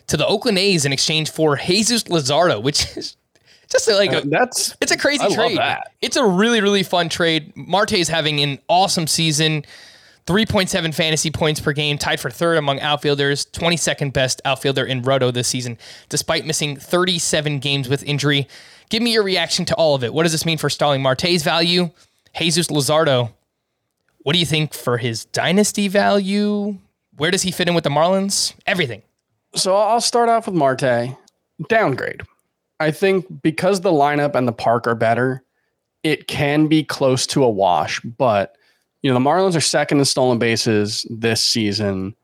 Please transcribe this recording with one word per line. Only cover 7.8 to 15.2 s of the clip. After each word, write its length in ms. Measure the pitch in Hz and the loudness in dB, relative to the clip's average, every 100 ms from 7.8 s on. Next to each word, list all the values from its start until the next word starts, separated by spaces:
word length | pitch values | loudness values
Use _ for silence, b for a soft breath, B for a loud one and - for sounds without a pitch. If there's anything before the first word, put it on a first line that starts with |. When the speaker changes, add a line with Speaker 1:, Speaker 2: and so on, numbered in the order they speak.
| 214 | 0
Speaker 1:
is 160 | 208 156 | 0 0
having 320 | 165 151 147 | -2 -2 0
an 200 | 143 139 - | -2 -4 0
awesome 380 | 175 190 - 160 | 2 2 0 -2
season. 580 | - 165 147 156 156 - B B B B B - | 0 0 2 0 -2 -6 B B B B B -2
Three 200 | 185 220 | 0 0
point 240 | 208 185 | 0 0
seven 240 | 190 165 | -2 -4
fantasy 360 | 147 160 156 165 | -2 -2 0 -2
points 320 | 143 160 151 | -2 -2 -2
per 100 | - | -2
game, 260 | 143 147 147 | -2 -2 -2
tied 220 | 151 156 | -2 -4
for 100 | 147 | -6
third 280 | - 170 165 | -4 0 0
among 240 | 143 135 | 0 -2
outfielders, 640 | 151 147 151 143 143 143 - | -2 -2 0 0 0 -2 -4
twenty-second 640 | - 170 170 - 143 143 | -4 -2 0 -2 -2 -2
best 300 | 135 131 - | 0 -2 -2
outfielder 400 | 139 135 143 135 127 | -4 -2 -2 -2 -2
in 160 | 131 | -2
Roto 300 | 123 135 | 0 2